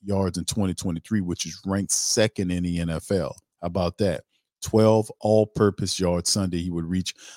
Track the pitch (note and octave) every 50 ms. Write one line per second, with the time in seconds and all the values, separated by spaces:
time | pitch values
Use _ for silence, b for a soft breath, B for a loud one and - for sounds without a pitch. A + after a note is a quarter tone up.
0 | - G2 G2+ F#2+ G2 F2+ E2 F2 D#2+ - - A2 G2 F#2 F2 - - F#2+ E2 D#2+
1 | - - A2 G#2+ F#2 F2 F2 - - E2 E2 - - F#2+ G2 G2+ F#2+ - - -
2 | - - - - G#2+ A2 - - G2 F2+ F2+ F2 F2 F2 F2 F2 E2+ E2 D#2+ D#2
3 | - - G2+ F#2 D#2 C2 - - _ _ _ _ E2+ F2 E2+ G2 F2 E2+ - -
4 | G#2 F#2+ D#2+ - - _ _ _ _ _ _ _ - - - A2 A2 A2 A2 A2
5 | G#2+ - - _ - G#2+ A2 G#2+ G#2+ G#2+ - - G#2+ G2+ F#2+ - G2+ F#2 - -
6 | F#2 F2 F2 F2 E2+ - - G#2+ F#2+ F#2 F2 F2 F2 F2+ E2+ E2+ E2 E2 F#2 F#2
7 | F2+ - - B B B B